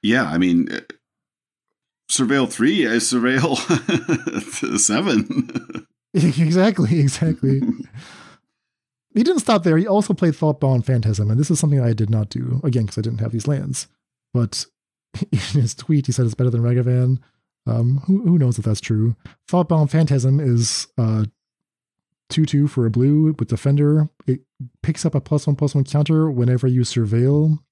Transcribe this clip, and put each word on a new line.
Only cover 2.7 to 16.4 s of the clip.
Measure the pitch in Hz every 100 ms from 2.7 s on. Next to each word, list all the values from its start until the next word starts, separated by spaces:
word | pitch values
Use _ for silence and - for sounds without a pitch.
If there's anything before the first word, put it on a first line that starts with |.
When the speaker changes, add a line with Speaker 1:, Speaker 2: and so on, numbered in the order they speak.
| 104
Speaker 1:
is | 123 113 107
surveil | 123 123 131 - 127 - 170 - 170 - 160 - - - - - 101
<laughs> |
seven. | - 107 101 117 104 127 123 - - - -
<laughs> | _ _
Speaker 2:
Exactly, | 190 160 131 160 175 196 196 120 165
exactly. | 139 - 165 131 135 135 120
Speaker 1:
<laughs> | - - 117 - - - - _ _ _ _ _ _ _
Speaker 2:
He | 208
didn't | 254 349
stop | 240 214
there. | 170 160
He | 208
also | 202 202
played | 190 175
Thoughtbound | 151 156 143 135 127
Phantasm, | 117 127 110 101 104
and | 113
this | 147
is | 160
something | 156 143
I | 120
did | 113 107
not | 110 104
do, | 123 123 123
again, | 139 123 107
'cause | -
I |
didn't | 110 113
have | 110
these | 113 107
lands. | 139 143 131 - _ _ _ _
But | 123 113 - - _ _ _ _
<laughs> | - -
in | 98 - 147
his | 117
tweet, | - - 151 135
he |
said | 127 117
it's |
better | -